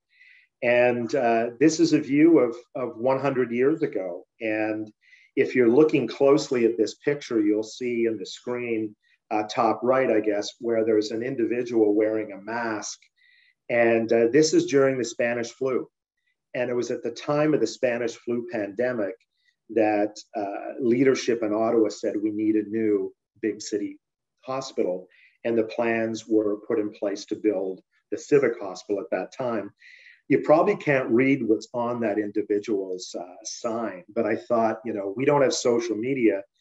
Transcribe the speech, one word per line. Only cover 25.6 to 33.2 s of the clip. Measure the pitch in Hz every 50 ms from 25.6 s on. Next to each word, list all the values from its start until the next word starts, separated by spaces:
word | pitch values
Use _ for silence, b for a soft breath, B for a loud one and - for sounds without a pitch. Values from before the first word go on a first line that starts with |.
| 110
plans | 110 - - 117 117 113 113 113 113 113 107 107 -
were | 110 110 107 104 104 104 - -
put | 117 107
in | 104 104 -
place | - 110 101 98 101 -
to | - 107
build | - - 107 98 92 98 95 92 92 _ _ _ _ _ - 104
the | -
Civic | - - 147 143 131 117 - -
Hospital | 101 95 90 - - - 101 98
at | 95 -
that | 104 92 90 - -
time. | - 131 120 117 104 98 104 _ B B B B B B B B B B -
You | 139 131
probably | - - 147 160 175 202 202
can't | - - 151 143 131 127 -
read | 113 120 135 135 139 135 117
what's | 104 110 104 - - -
on | 120 120 120 123 117
that | 117 107 101 104
individual's, | 104 104 101 107 101 - 104 104 104 117 107 98 95 95 92 92 90 - -
uh, | 92